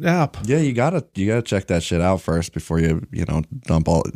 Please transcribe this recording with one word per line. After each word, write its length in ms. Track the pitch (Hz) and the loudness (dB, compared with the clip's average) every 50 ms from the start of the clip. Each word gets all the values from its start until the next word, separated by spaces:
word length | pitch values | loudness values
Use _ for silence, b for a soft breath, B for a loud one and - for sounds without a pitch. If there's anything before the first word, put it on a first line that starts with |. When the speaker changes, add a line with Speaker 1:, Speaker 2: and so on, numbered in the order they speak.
Speaker 1:
app. 360 | 151 170 175 175 156 165 - - 101 | -2 0 2 2 0 -2 -4 -4 -2
Speaker 2:
Yeah, 140 | 107 135 160 | 0 0 2
you 120 | 156 139 | 2 2
gotta, 340 | 120 117 123 135 - - - - - | 2 2 2 2 0 -2 -4 -6 -4
you 120 | 95 95 104 | -2 0 0
gotta 140 | 110 120 | 0 0
check 260 | 113 - 104 98 - - | 0 0 -2 -2 0 0
that 160 | 92 85 80 | 0 0 0
shit 160 | - 90 85 | 0 0 2
out 220 | 87 92 95 92 | 2 2 2 0
first 320 | - - 82 85 82 - - | 0 -2 -2 -2 -2 -4 -6
before 260 | 80 - - 82 82 | -8 -6 -2 0 2
you, 260 | 82 82 80 82 - - | 2 2 2 0 -4 -6
you 140 | - - 87 - | -6 -4 -4 -2
know, 140 | 73 80 78 - - 131 - - | -2 -2 -2 -4 -8 -8 -4 0
dump 220 | 82 80 78 80 | 0 2 2 2
all 140 | 82 82 - - - | 2 2 0 0 -2